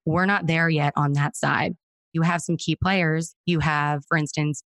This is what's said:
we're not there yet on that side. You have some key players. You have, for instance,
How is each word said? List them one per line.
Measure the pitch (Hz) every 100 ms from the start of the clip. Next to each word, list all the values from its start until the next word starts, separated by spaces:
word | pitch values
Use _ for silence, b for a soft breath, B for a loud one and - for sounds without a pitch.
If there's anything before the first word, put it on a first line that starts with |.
we're | - 165 185
not | 202
there | 165 165 165
yet | 151 143
on | 147 147
that | 143 147
side. | - 143 143 160 175 _ _ _
You | 165
have | 165 170
some | - 165
key | -
players. | 156 185 190 165 160 165 _ -
You | 165
have, | 151 147 147 147 -
for | 165
instance, | 151 - 151 143 _